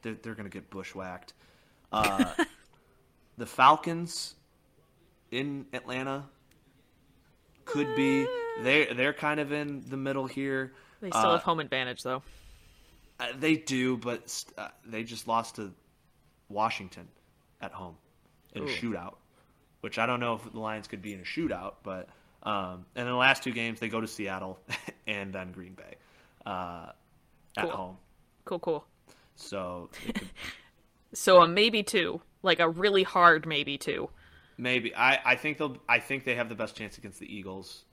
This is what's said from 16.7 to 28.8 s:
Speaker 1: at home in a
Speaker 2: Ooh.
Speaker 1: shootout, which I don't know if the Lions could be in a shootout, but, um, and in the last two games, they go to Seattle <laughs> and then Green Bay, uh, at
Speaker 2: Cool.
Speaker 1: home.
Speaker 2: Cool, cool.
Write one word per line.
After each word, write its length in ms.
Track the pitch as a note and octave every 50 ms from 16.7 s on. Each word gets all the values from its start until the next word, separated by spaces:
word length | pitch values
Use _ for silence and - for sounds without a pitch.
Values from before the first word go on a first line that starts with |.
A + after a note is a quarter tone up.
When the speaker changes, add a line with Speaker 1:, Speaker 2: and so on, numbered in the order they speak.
| - - G2+ F#2 - - E2+ - _ _ _ _ _ _ _ _ _ _
Speaker 1:
at 100 | - -
home 260 | - - F#2+ F2 D#2+ - _ _ _ _ _ _ _ _ _ _ -
in 100 | - -
a 20 |
Speaker 2:
Ooh. 40 | C#3+
Speaker 1:
shootout, 460 | B2+ - - A#2 G#2+ F2 E2+ F#2+ - - _ _ _ _ _ _ _ _ _ _ _ _
which 180 | - A2 - -
I 60 | A2+ A#2+
don't 120 | B2 A#2+
know 140 | A#2+ A#2+ A2+
if 160 | G#2+ G#2+ A#2
the 80 | G#2 A2+
Lions 280 | A2 A2 A2 G#2+ G#2 -
could 140 | - G#2+ F#2
be 100 | G#2 G#2
in 60 | F#2
a 40 | F2+
shootout, 500 | - - D#3+ E3+ D3 G#2 F2 F2+ G2 - _ _
but, 260 | G2 F#2+ F#2 F2+ - - - _ _ _ _ -
um, 420 | A2 G#2+ G2+ F#2+ F#2 F#2 F2+ F2+ _ _
and 120 | - B2 B2
in 60 | B2
the 20 |
last 280 | B2 B2+ C3 C#3+ - -
two 80 | C3+
games, 280 | A#2 A#2 A#2 A#2 A2+ A2
they 100 | - A2+
go 120 | A2 A2+
to 60 | A2 G#2+
Seattle 520 | - - G#2+ G2 F#2+ F#2+ F#2 F#2+ F#2 - - - - - -
<laughs> 240 | - - - _ -
and 240 | G#2+ G2+ G2 G2 F#2+
then 180 | F#2+ F#2 F2+
Green 220 | F2+ F2+ F2 F2+ F#2
Bay, 220 | F#2 F#2 - - - _ _ - - - _ _ _ - -
uh, 400 | F#2+ F2+ F#2 F2 F2 E2+ E2 - - _ _ _ _ _ _ _ _ _ _ _ _
at 80 | - G#2+
Speaker 2:
Cool. 40 | G2+
Speaker 1:
home. 260 | - G2+ F#2 F2+ F#2 G2 - _ _ _ _ _ _ _ _
Speaker 2:
Cool, 140 | - F#3+ F3
cool. 260 | - F3 D#3+ D3